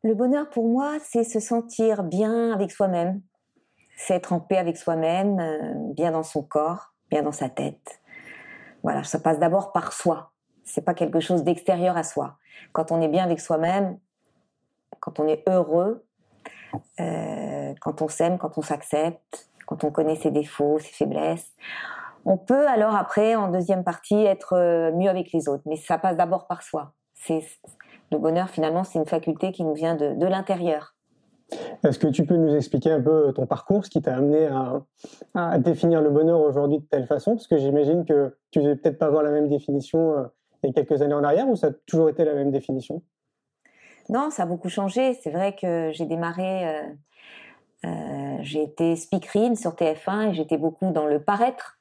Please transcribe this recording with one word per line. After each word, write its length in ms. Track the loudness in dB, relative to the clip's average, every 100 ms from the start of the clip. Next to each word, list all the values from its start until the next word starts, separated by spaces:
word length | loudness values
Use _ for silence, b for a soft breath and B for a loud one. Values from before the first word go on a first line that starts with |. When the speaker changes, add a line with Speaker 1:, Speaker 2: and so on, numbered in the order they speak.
Speaker 1:
Le 100 | 0
bonheur 360 | 2 2 0 -2
pour 180 | 0 2
moi, 300 | 2 0 -4
c'est 220 | -4 -2
se 160 | 0 -2
sentir 640 | -2 -4 -4 0 0 2
bien 480 | -2 0 0 0 0
avec 180 | 0 -4
soi-même. 520 | 0 0 2 -2 -4 -10 _ _ _ _ _ _ -16
C'est 180 | -2
être 180 | -2 0
en 60 | -4
paix 200 | 0 0
avec 180 | 0 -4
soi-même, 640 | -2 0 0 2 0 0
euh, 320 | -2 -4 -6 -6 -8
bien 180 | -2 -2
dans 100 | -2
son 200 | -4 -6
corps, 520 | -2 -2 -2 -4 -12 _ _
bien 120 | -2
dans 100 | -2
sa 160 | -4 -6
tête. 520 | -4 -8 -8 -20 -20 B B B B B B B B
Voilà, 200 | -4 -4
ça 160 | -4 -2
passe 200 | 0 2
d'abord 340 | 2 2 0
par 220 | -4 -4
soi. 380 | -2 -2 -2 -6 _ _ _
C'est 220 | -8 -4
pas 80 | -4
quelque 280 | -2 0 0
chose 220 | 2 0
d'extérieur 540 | 2 0 0 2 0 0
à 60 |
soi. 340 | -4 -6 -8 -12 B B B
Quand 200 | -6 -2
on 80 | 0
est 80 | 2
bien 160 | 2
avec 160 | 0 -2
soi-même, 580 | 0 0 0 0 -2 -6 _ _ _ _ _ _ _ _ _ -14
quand 200 | -12 -2
on 60 | 0
est 160 | 0 2
heureux, 560 | 2 2 2 2 -4 _ _ _ _ B B B -14 _ -8
euh, 720 | -6 -4 -6 -8 -8 -8 -8 -8
quand 220 | -8 -4
on 60 | -6
s'aime, 280 | -2 -2 0
quand 220 | -4 -8
on 40 |
s'accepte, 880 | -6 -6 -4 -2 -2 -4 _ -20 _ _ -12
quand 180 | -4
on 60 | -4
connaît 260 | 0 0 0
ses 140 | 0
défauts, 480 | 0 -2 -2 0 0
ses 140 | -4
faiblesses, 580 | -4 -2 0 -2 -4 -8 _ B B B B B B 0
on 100 | 0
peut 320 | 4 4 4
alors 260 | 4 4
après, 420 | 2 0 2 4 2
en 120 | 2
deuxième 360 | 0 0 0
partie, 380 | 0 -6 0 4
être, 320 | 4 2 0
euh, 380 | 2 4 4 2
mieux 160 | 2 2
avec 240 | 0 -2
les 160 | -2 -2
autres. 140 | -4
Mais 120 | -6 -8
ça 200 | -4 -2
passe 220 | 0 0
d'abord 280 | 0 0 -4
par 160 | -12
soi. 300 | -8 -10 -10 _ _
C'est, 280 | -20 -4 -4 -4 -20 -20 -20 B B _
le 60 | -2
bonheur, 300 | 0 0 -2
finalement, 340 | -2 -2 0
c'est 140 | -2 -4
une 80 | -2
faculté 440 | -2 -2 -2 -4
qui 140 | -2
nous 100 | -4
vient 200 | -2 -2
de, 200 | 0 -2
de 120 | 0 0
l'intérieur. 680 | 0 -2 -2 0 -2 -4 _ _ _ _ _ _ B B B
Speaker 2:
Est-ce 160 | 0 2
que 80 | 0
tu 180 | 2
peux 120 | 4 4
nous 180 | 6
expliquer 380 | 4 2 0 2
un 80 | 2
peu 320 | 4 4 4
ton 140 | 2 -2
parcours, 380 | -4 2 0
ce 60 | 2
qui 100 | -2
t'a 140 | 0
amené 320 | 2 4 4 2
à, 360 | 0 -2 -4 -8 _ B B B
à 240 | -4 0 2
définir 420 | 2 2 4 4
le 100 | 6
bonheur 300 | 6 6 6
aujourd'hui 380 | 4 4 2 0
de 60 |
telle 220 | 0 -2 0
façon ? 260 | 0 2
Parce 140 | -2 2
que 100 | 2
j'imagine 480 | 4 2 4 2
que 320 | 4 4 2 -4 _
tu 100 | 0
devais 160 | 2 2
peut-être 220 | 0 0
pas 80 | 2
avoir 160 | 2
la 80 | 2
même 180 | 2 2
définition, 640 | 0 0 -4 0 0 2
euh, 120 | 0 -4 _ _ _
il 60 | -2
y 20 |
a 20 |
quelques 300 | 0 2 2
années 120 | 2
en 100 | 2
arrière, 240 | 2 2 2
ou 80 | 2
ça 120 | 0
a 20 | -2 -2
toujours 220 | 2 2
été 160 | 2
la 100 | 0
même 160 | 2 0
définition ? 520 | -2 -4 -8 -6 -12 _ _ _ _ _ _ b b b b -4
Speaker 1:
Non, 200 | -2 -2
ça 140 | -4
a 20 | -4
beaucoup 220 | -4 -4
changé. 460 | -4 -2 0 0
C'est 160 | 0 -4
vrai 260 | -2 -2 -2
que 340 | -4 -2 -2
j'ai 140 | -4 -4
démarré, 600 | -2 -4 -4 -4 -4 -4
euh, 140 | -6 -10 -16 _ B B B B B B _ -8
euh, 500 | -8 -8 -8 -8 -8
j'ai 200 | -6 -4
été 340 | -4 -2 0 0
speakerine 600 | -2 -4 -2 0 0 0
sur 180 | -4 0
T 180 | -2
F 140 | 0 -4
un 220 | -2 0
et 40 |
j'étais 240 | -2 -2 0
beaucoup 320 | -2 -2 -2
dans 140 | 0 0
le 160 | 0
paraître. 560 | 0 2 0 0 -18 _